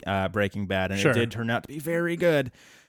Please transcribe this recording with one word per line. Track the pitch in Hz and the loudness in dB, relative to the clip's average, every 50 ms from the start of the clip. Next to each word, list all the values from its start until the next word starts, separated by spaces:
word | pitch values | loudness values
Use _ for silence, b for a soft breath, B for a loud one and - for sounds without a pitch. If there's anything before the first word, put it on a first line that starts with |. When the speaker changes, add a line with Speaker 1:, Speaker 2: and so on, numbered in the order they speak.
| - | -4
Speaker 1:
uh, | - 98 95 95 92 | -2 0 0 0 0
Breaking | 90 104 101 98 - 104 101 | 0 0 0 0 0 -2 -4
Bad, | 92 98 95 92 92 | -2 0 0 0 0
and | 98 98 | 0 2
Speaker 2:
Sure. | 98 147 123 | 2 2 4
Speaker 1:
it | |
did | 120 120 113 | 2 2 0
turn | 113 117 117 113 | -2 -4 -2 -2
out | 117 117 - | -2 -2 -4
to | - | -6
be | 135 160 | -12 -10
very | 139 165 170 170 170 170 170 | -6 -4 -2 -2 -2 -2 -2
good. | 165 175 175 160 143 135 117 - b b b b b b | 2 2 4 4 4 2 0 -4 b b b b b b